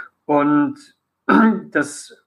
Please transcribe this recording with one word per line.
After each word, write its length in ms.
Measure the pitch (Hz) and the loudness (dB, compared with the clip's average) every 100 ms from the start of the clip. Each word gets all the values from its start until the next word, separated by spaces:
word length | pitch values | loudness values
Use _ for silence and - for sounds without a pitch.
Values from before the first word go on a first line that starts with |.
| - _ - | -16 _ -2
Und 520 | 147 143 147 143 147 - _ _ _ - | 0 2 0 0 -6 -18 _ _ _ 0
<clears throat> 460 | 226 226 196 151 | 2 4 0 -4
das 420 | 156 143 - - - | -6 -6 -10 -20 -20